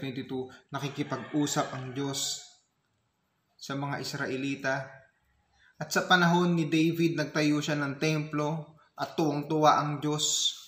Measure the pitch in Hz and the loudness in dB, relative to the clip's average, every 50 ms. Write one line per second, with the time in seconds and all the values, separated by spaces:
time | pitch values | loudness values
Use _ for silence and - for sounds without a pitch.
0 | 143 135 123 135 127 - 135 131 127 127 - - _ _ - 135 139 139 - 147 | -6 -8 -8 -8 -8 -6 -6 -8 -8 -8 -12 -20 _ _ -8 -6 -6 -6 -6 -6
1 | 143 - - 127 113 - - 151 147 143 - 151 139 - - 131 131 127 123 135 | -6 -4 -6 -6 -6 -4 -2 0 0 2 0 0 -2 -2 -4 -8 -10 -8 -6 -6
2 | 143 139 135 - - - - - - - - _ _ _ _ _ _ _ _ _ | -4 -4 -4 -4 -4 -6 -6 -8 -12 -18 -20 _ _ _ _ _ _ _ _ _
3 | _ _ _ _ _ _ _ _ _ _ _ _ - - 139 139 139 143 143 - | _ _ _ _ _ _ _ _ _ _ _ _ -12 -8 -6 -6 -4 -4 -4 -6
4 | 135 - - 139 139 - 131 131 135 139 139 135 - 135 135 139 131 - - - | -6 -8 -6 -6 -4 -4 -4 -4 -4 -4 -4 -2 -2 -2 -2 -2 -4 -8 -14 -20
5 | - _ _ _ _ _ _ _ _ _ _ _ _ _ _ _ 156 - - - | -20 _ _ _ _ _ _ _ _ _ _ _ _ _ _ _ -10 -2 -2 -2
6 | - - 185 180 175 170 170 175 175 175 175 165 160 143 160 160 160 170 156 156 | 2 4 4 6 6 6 6 6 6 4 4 2 2 2 2 4 4 4 4 2
7 | 170 160 143 147 151 139 - 156 151 147 147 147 147 - 151 147 143 139 135 139 | 2 2 2 0 -2 -2 0 2 2 2 2 2 0 0 -2 -2 -2 -4 -2 0
8 | - 156 156 151 151 151 - 151 151 147 160 160 151 - - _ _ _ _ - | 0 0 2 0 -2 -2 -2 -2 -2 -2 -2 -4 -8 -12 -18 _ _ _ _ -8
9 | 139 - - - 165 147 143 147 143 143 160 156 151 147 - - 143 147 147 135 | -8 -6 -2 0 0 0 0 -2 -2 -2 2 6 8 8 8 6 4 0 -2 -2
10 | 135 151 151 151 - - - - - - - - - | -2 -2 0 0 0 0 0 0 0 -2 -2 -4 -14